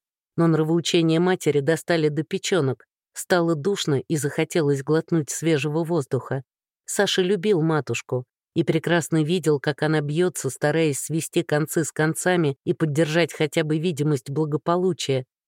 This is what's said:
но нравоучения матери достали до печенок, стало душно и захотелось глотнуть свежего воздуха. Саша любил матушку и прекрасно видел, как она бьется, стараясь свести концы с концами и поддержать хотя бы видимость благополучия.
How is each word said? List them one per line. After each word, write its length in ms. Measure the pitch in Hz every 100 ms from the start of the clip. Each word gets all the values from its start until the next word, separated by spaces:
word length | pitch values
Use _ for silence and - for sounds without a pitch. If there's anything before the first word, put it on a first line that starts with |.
| _ _ _ -
но 120 | 165
нравоучения 720 | 156 156 170 - 175 165 160
матери 400 | 180 185 151 143
достали 500 | 139 160 - 170 151
до 140 | 147
печенок, 640 | 151 190 - 185 135 123 _ _ _
стало 420 | - - 180 170 156
душно 460 | 180 202 - 135 -
и 100 | 156
захотелось 640 | 143 - 160 175 143 139
глотнуть 480 | 135 160 160 165 139
свежего 540 | - 160 151 147 156
воздуха. 600 | 160 170 - 127 - 135 - _ _ _ -
Саша 360 | - 196 -
любил 400 | 185 202 214 175
матушку 640 | 160 151 131 117 - 127 - _ _ -
и 80 |
прекрасно 600 | - 156 156 170 - 160
видел, 360 | 151 180 156 147
как 240 | 156 -
она 180 | 156 156
бьется, 480 | 143 151 180 - 135
стараясь 500 | - 147 160 160 131
свести 440 | - 156 - 175
концы 400 | 165 151 151 175
с 80 | 151
концами 640 | - 156 156 185 180 151 135
и 100 | -
поддержать 580 | - 160 139 156 165 160
хотя 320 | - 156 170
бы 140 | 151 156
видимость 540 | 175 139 151 143 -
благополучия. 920 | 143 156 147 - 180 185 147 - 135 127 _